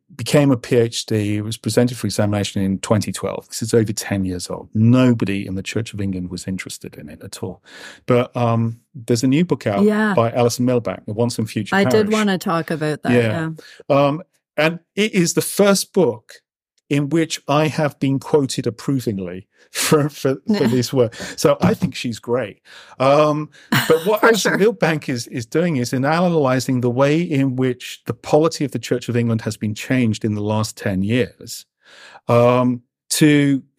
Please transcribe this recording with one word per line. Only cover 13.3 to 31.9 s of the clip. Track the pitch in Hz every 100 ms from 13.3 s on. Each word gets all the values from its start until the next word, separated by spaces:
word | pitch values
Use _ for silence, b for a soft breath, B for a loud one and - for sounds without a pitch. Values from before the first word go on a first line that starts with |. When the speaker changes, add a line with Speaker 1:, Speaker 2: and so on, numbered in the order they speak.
| 113 160 160 B B B
Speaker 2:
yeah. |
Speaker 1:
Um, | 143 143 156 - _ _ -
and | 160 170 _
it | - 214
is | 202 165
the | -
first | - - 202 196 -
book | 196 139 113 _ - _ _ _ _ -
in | 143 143
which | 165 160 - -
I | 147 156
have | - 147 -
been | 139 135
quoted | - 156 135 -
approvingly | 123 107 - 139 117 98 90 92 - _
<laughs> | _
for, | - - 151 147
for, | - 139 143
for | -
Speaker 2:
Yeah. | 202 127
Speaker 1:
this | 127 120
work. | 135 113 B B B
So | 156 143
I | 180
think | 226 165 -
she's | 127 110
great. | - 123 104 - B B B B
Um, | 131 147 151 151 151 B B - -
but | 160 175
what | 208
Speaker 2:
<laughs> |
For | 233
Speaker 1:
Alison | 220 208
Speaker 2:
sure. | 170
Speaker 1:
Milbank | 214 190 165 156 -
is, | 123 -
is | 151 113
doing | 156 175 139
is | 120
in | 131
analysing | 135 165 180 165 131 131 127 127
the | 120
way | 120 139 156
in | 175 139 135 127
which | 127 123 - - -
the |
polity | 120 - 151 165 -
of | 139
the | 120
Church | - 123 -
of | 117
England | 117 113
has | 110 -
been | 107
changed | 104 - 131 117 104
in | 113 104
the |
last | 104 107 107 -
ten | 110 95
years, | 98 123 - - - - - _ B